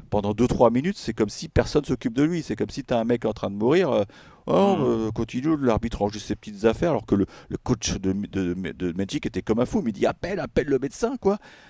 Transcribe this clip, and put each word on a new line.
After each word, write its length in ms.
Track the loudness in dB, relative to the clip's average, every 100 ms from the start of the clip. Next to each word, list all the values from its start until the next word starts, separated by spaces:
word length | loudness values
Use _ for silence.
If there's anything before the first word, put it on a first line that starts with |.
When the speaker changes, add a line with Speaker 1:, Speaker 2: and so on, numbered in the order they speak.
| -4
Speaker 1:
pendant 240 | -2 0
deux, 120 | 2 2
trois 220 | 6 6
minutes, 300 | 4 -2 -4
c'est 160 | -4
comme 160 | -2 -2
si 180 | -2 -2
personne 380 | 0 2 2 0
s'occupe 260 | -2 -2
de 100 | 0
lui. 200 | 0 0
C'est 120 | -4
comme 140 | -4 -4
si 160 | -6
t'as 160 | -2 0
un 40 |
mec 200 | 0 0
en 80 | 0
train 180 | -4 -4
de 60 | 0
mourir, 340 | 2 2 2
euh, 140 | 0 -2 -6 -20 -12 0
oh, 300 | 4 4 4
Speaker 2:
Mhm. 80 |
Speaker 1:
euh, 260 | 2 0 -2
continue, 460 | -4 -4 -2 0 2
l'arbitre 440 | 2 2 0 -2
range 180 | -2 -2
ses 180 | -6 -8
petites 300 | -8 0 2
affaires, 240 | 2 0
alors 160 | 0 2
que 80 |
le, 100 | 2 2 -4 -10
le 80 | -6
coach 380 | -2 -2 -2
de, 180 | -2 -2
de, 400 | -2 -2 -4 -2
de 400 | -2 -6 -4 -6
Magic 320 | -4 -4 -4
était 160 | -4 -4
comme 180 | -2 0
un 60 |
fou, 160 | 0 0
mais 80 | -2
il 60 |
dit, 100 | 0
appelle, 340 | -2 -2 -6 -6
appelle 280 | -4 -2 0
le 120 | 0
médecin, 380 | -2 -4 -4 0
quoi. 220 | 0 -2 -4 -20